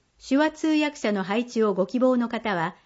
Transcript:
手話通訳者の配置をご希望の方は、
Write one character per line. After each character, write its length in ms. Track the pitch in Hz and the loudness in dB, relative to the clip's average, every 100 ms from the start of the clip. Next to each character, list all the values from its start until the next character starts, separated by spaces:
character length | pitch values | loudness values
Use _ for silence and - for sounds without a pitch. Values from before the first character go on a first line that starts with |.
| _ _ | _ _
手 160 | - 269 | 0 2
話 160 | 311 | 2
通 160 | 311 311 | 0 0
訳 260 | 311 294 294 | 0 0 -2
者 160 | 226 | -2
の 100 | 202 | -2
配 200 | 180 208 | -2 -2
置 200 | 240 226 | -2 0
を 100 | 214 | 0
ご 120 | 185 180 | 0 -2
希 140 | 254 | 0
望 160 | 254 254 | 2 2
の 100 | 233 | 0
方 260 | 220 220 | -4 -4
は、 220 | 180 165 - | -2 -4 -6